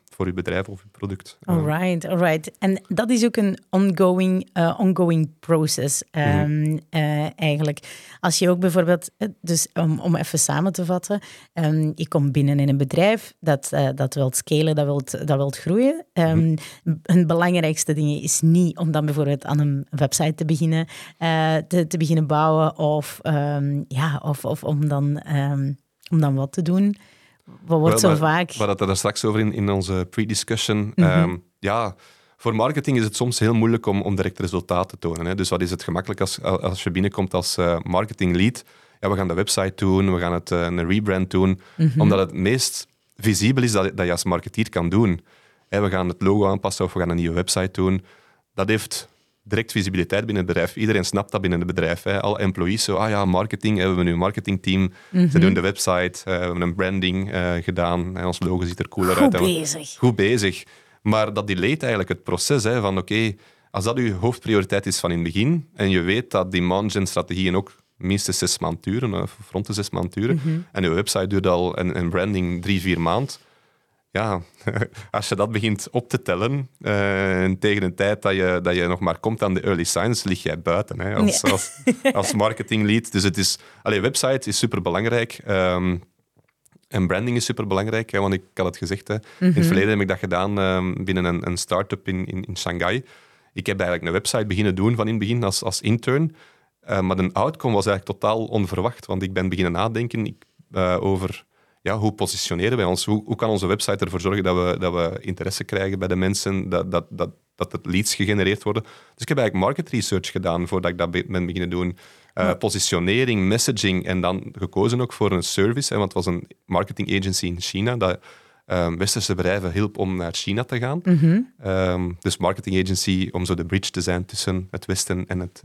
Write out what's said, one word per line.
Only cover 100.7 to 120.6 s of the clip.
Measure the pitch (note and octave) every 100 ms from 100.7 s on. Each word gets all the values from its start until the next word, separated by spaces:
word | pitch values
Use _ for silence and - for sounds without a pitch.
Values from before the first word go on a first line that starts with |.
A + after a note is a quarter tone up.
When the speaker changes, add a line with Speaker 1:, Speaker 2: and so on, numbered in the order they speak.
Speaker 1:
eh, | G2 F2+ F2+
over, | G2 F#2+ F#2 - - _ _ _
ja, | F#2+ G#2+
hoe | G#2
positioneren | G#2 F#2 F#2+ - E2+ G2+ B2
wij | F2+
ons? | F2+ -
Hoe, | G#2+ -
hoe | A2+
kan | A2+
onze | G#2 F#2
website | G#2 - G2+ F#2
ervoor | F2+
zorgen | F#2 G2+
dat | F#2 F2+
we, | F2+ F2
dat | F2+
we | F2 E2+ -
interesse | G2 F2+ F#2 -
krijgen | - G2+ F#2+ G2
bij | F#2+
de | F#2
mensen, | F#2+ G2 G2 G2 F#2+
dat, | F2+ F#2
dat, | F2+ -
dat, | G2 - - _ -
dat | F2
er | -
leads | - F2+ G#2 -
gegenereerd | G2 G#2 F#2+ G2+
worden? | G#2 G#2+
Dus | - - - -
ik | -
heb | C#3+
eigenlijk | A2 F#2 G2
market | D3 D#3+
research | A#2+ - F#2+ -
gedaan | F#2+ F2+ E2+ E2+
voordat | F#2 F2+
ik | F2
dat | F2
be-, | F2 -
ben | F#2+ F2+
beginnen | F2 F2+
doen. | F2 F2+ F#2 - - _
Eh, | - F#2
Speaker 2:
Ja. |
Speaker 1:
positionering, | F2+ G#2+ F#2+ - F2 F2+ A#2 B2+ G#2+
messaging | F#2 A#2 - A2+ G2+ F#2 -
en | F#2
dan | F2+ F#2 -
gekozen | - F#2 F#2+ A2 B2
ook | A#2+
voor | - G2+
een | F#2
service, | E2 - G2+ B2 C3+
hè, | G#2
want | G2
het | - F2+
was | F2
een | - - -
marketing | F2+ - - G2 G2
agency | F#2+ F#2 F2+
in | F2
China | - F#2+ A2+ A#2+
dat, | F#2+ F2+ - - _ _ -
ehm, | F2+ E2+ E2+
westerse | G2 A#2 G2 F2+
bedrijven | F2+ G2 F2+
hielp | F2 G#2 -
om | F#2+ F#2
naar | E2+
China | E2+ - G#2